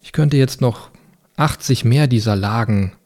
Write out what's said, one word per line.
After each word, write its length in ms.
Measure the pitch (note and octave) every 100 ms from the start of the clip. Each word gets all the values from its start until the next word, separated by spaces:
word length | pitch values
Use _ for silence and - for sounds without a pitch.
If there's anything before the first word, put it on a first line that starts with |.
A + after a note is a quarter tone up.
Ich 120 | -
könnte 240 | - D3+ C#3+
jetzt 240 | C3 -
noch 300 | B2+ A2 - _ _ _ _ -
achtzig 480 | G3 - - C3
mehr 220 | A2+ B2+ D3
dieser 300 | B2 A2 G2+
Lagen 560 | G2+ A2+ A2 G2+ F#2+ -